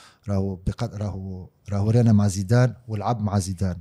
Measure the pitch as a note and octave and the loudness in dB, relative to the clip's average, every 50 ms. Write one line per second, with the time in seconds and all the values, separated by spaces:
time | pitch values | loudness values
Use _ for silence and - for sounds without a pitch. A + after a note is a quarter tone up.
0 | - - _ _ - G2+ G2+ F#2+ F#2+ G2 F#2+ F2 F#2 - - - A#2+ A2 G2 G#2 | -20 -20 _ _ -8 -4 -4 -2 -2 -4 -6 -6 -6 -6 -6 -6 -8 -8 -6 -6
1 | G#2+ G2 F2 F#2+ F#2+ F#2+ F#2 F#2 F2+ - _ _ - - G2 G2+ G2+ A2 A2 B2 | -6 -6 -6 -8 -10 -10 -12 -12 -14 -16 _ _ -10 -6 -2 0 2 4 4 4
2 | A2+ A#2 G#2+ G#2 G#2 G#2 F2 G2+ F#2+ F#2 A#2+ B2 B2+ B2 A2 - - - A2 G2+ | 6 6 6 6 4 2 0 -2 0 2 4 4 4 2 0 -6 -12 -10 -8 -4
3 | F#2+ A2 B2 G#2+ G#2 G2 F#2+ G2+ F2 F#2+ F#2 E2 G2 F#2 F2 F2 | -2 -2 -2 -2 -2 0 0 0 -2 -2 -4 -4 -2 -4 -4 -6